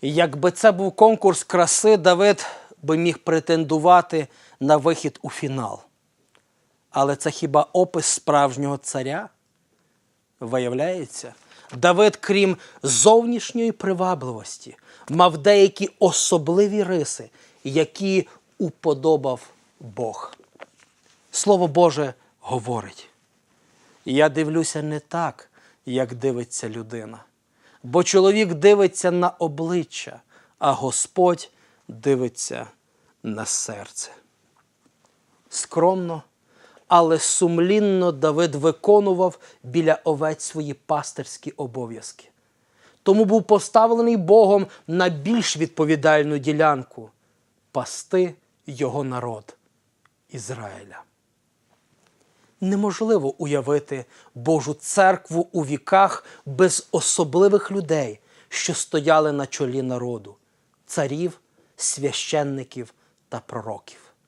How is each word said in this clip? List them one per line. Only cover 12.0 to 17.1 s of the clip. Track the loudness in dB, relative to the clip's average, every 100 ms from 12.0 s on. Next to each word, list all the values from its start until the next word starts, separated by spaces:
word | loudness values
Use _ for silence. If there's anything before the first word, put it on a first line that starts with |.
| 4 2
крім | -2 0 2 0 -8 -8
зовнішньої | -4 4 6 6 4 -4 -6 -4 -2
привабливості, | -2 -4 -2 -2 -4 -6 -12 -14 -18 -20 -20 _ -20 -8
мав | 2 2 4
деякі | 2 6 6 4 -8 _
особливі | 0 2 0 0 0 0 2 0
риси, | -2 -2 -4